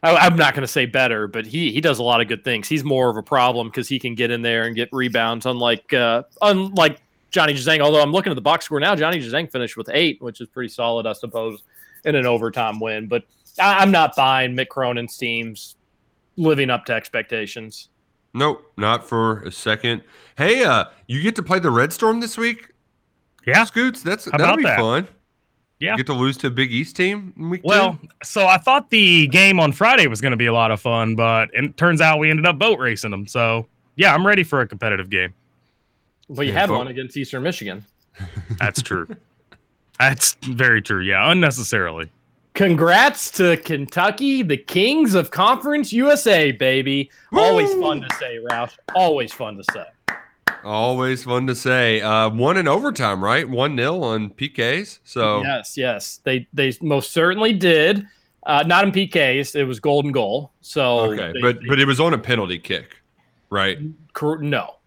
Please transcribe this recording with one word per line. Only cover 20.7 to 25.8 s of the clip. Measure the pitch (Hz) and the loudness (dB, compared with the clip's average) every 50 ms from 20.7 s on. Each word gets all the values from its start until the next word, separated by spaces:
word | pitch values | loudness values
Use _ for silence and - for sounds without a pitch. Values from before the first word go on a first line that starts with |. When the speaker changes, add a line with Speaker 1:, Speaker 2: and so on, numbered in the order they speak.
| 127 110 - - - _ _ | 2 2 0 -2 -8 _ _
Speaker 2:
you | - 123 139 | -8 -6 -2
get | 156 220 220 | -2 -2 -2
to | - | -2
play | 170 131 180 190 | -2 -2 -2 0
the | 175 160 | 0 2
Red | 123 117 131 151 165 | 2 2 2 0 -2
Storm | - 233 220 220 233 | 0 0 0 0 0
this | 240 233 - | -4 -8 -6
week? | - 226 240 233 226 - _ _ _ _ _ _ _ _ _ _ _ _ _ _ _ _ | -4 -4 -4 -4 -6 -14 _ _ _ _ _ _ _ _ _ _ _ _ _ _ _ _
Speaker 3:
Yeah. | 120 131 190 226 | 2 2 2 2
Speaker 2:
Scoots, | 208 - 233 247 262 247 - - | 2 0 0 0 0 -2 -4 -4
that's, | 160 196 220 - | -4 -4 -4 -6
Speaker 3:
How | - | -4
Speaker 2:
that'll | - 147 165 | 0 2 2
Speaker 3:
about | 170 202 | 4 4
Speaker 2:
be | 320 285 | 2 2
Speaker 3:
that? | 175 117 | 0 2
Speaker 2:
fun. | 98 107 110 120 151 190 - _ _ _ _ _ _ _ _ _ _ _ _ _ | 2 2 2 0 0 -2 -4 _ _ _ _ _ _ _ _ _ _ _ _ _
Speaker 3:
Yeah. | _ | _